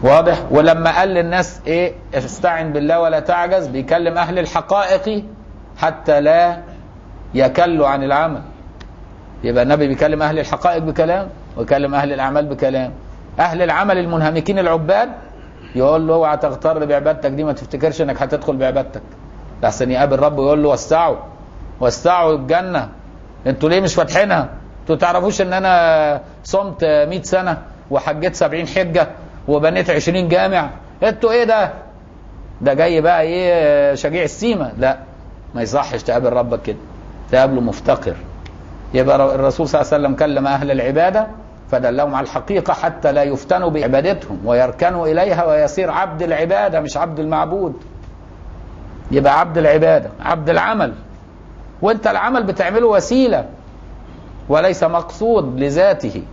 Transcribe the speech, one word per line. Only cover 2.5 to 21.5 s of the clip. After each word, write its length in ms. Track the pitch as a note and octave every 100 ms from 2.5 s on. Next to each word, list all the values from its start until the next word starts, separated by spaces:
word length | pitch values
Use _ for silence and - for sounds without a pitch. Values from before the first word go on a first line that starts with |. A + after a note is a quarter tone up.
| E3 D#3+
بالله 260 | D3 D3 E3
ولا 200 | E3 D#3+
تعجز"، 480 | D3+ F3 E3+ F#3 D3+
بيكلم 500 | B2+ C3 E3+ E3+ E3
أهل 220 | E3+ F3+
الحقائق 840 | E3 E3+ D#3 G3 F#3+ F#3+ G3+ G#3 G#3 - - - - -
حتى 440 | D#3 D#3+ - D3
لا 360 | D3 E3 F3 E3+ - - - - - - -
يكلوا 540 | B2 C3 C3 F3 E3 C#3+
عن 160 | C#3
العمل. 380 | C3+ C#3 D#3+ C#3 - - - - - - - - - -
يبقى 200 | A#2 B2
النبي 240 | B2 D3+ C#3+
بيكلم 340 | C3 D3+ D#3
أهل 180 | D3+ D#3
الحقائق 440 | C#3+ - F3 E3+
بكلام، 440 | D#3+ D3+ D#3+ F3+ F#3+ - - -
ويكلم 380 | A2+ C#3 C#3+ C#3
أهل 180 | C#3+
الأعمال 320 | C#3 C3+ D3 D3
بكلام. 460 | C#3 C3+ C3 B2+ - - - - -
أهل 220 | E3+ E3
العمل 360 | F3 D#3 G3+ F#3
المنهمكين 600 | F3 E3 D#3 D#3+ D#3 G3
العباد 500 | F3+ E3 D#3 G3 B3 A#3+ - - - - - B2
يقول 320 | C3 D#3 D#3+
له: 60 |
"اوعى 240 | E3 D#3 D3+
تغتر 480 | D3+ B2+ D#3+ D#3 D3
بعبادتك 440 | C#3+ D3 D#3 C#3
دي، 140 | C3+
ما 100 | D3+
تفتكرش 480 | C#3 - C#3 D#3 D3+
إنك 200 | D3 C3
هتدخل 360 | C3+ D3 D3 C3+
بعبادتك، 440 | C3 C3 B2+ G#2+ - - - - - -
لحسن 280 | A2+ - B2+
يقابل 280 | B2+ C#3+ C3+
ربه 240 | D3 C#3+
يقول 200 | C3+ D3+
له: 60 | D3
'وسعوا، 460 | B2+ - D#3+ E3 - - - -